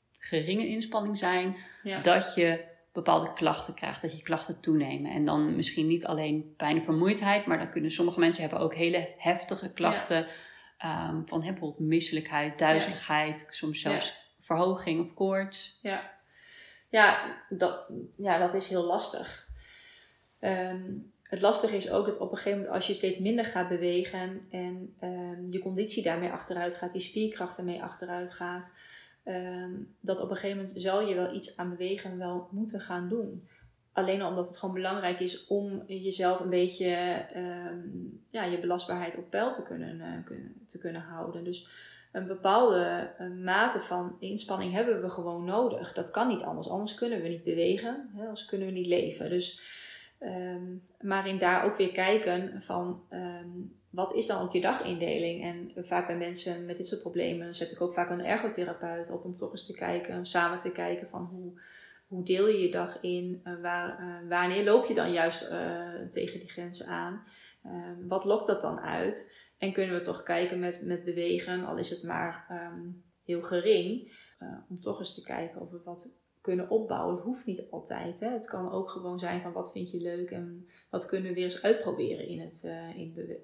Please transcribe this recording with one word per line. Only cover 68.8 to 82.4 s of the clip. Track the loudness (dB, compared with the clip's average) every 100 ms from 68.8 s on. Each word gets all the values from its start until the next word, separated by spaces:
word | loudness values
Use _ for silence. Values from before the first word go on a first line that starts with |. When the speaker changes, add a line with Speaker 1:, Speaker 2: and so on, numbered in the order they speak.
| -4 0 0 -2 -10 -20 -20 -4
Speaker 2:
En | -2
kunnen | 0 0 0
we |
toch | -2 -4
kijken | 0 0 2 0
met, | -2 -4 -4
met | -2
bewegen, | -2 -2 0 0 0 -4 -4
al | -4
is | -4
het | -6
maar, | -4 -2 -4 -6 -10
ehm, | -10 -10 -10 -12 -12 _ _ -4
heel | -4
gering, | 0 2 6 6 4 -2 -6 -20 -20 -16
eh, | -12 -12 -12
om | -8
toch | -6 -4
eens | -6 -8
te |
kijken | -8 -6 -6 -10
of | -12
we | -12 -12
wat | -12 -14 -18 _ _
kunnen | -2 0 4
opbouwen. | 2 2 -2 0 -2
Het |
hoeft | -2 -6 -4
niet | -6 -6
altijd, | -10 -8 -6 -6 -4
hè. | -4
Het | -4 -6
kan | -6 -4
ook | -4 -4
gewoon | -6 -6 -4
zijn | -4 -4
van | -4
wat | -6 -6
vind | -8 -6
je | -4
leuk | -4 -4 -6
en | -6 -8 -12 -18 -20 -6
wat | -6 -2
kunnen | -4 -2
we | -2
weer |
eens | -2 0
uitproberen | 4 4 2 -2 -2 -2 -6
in |
het, | -8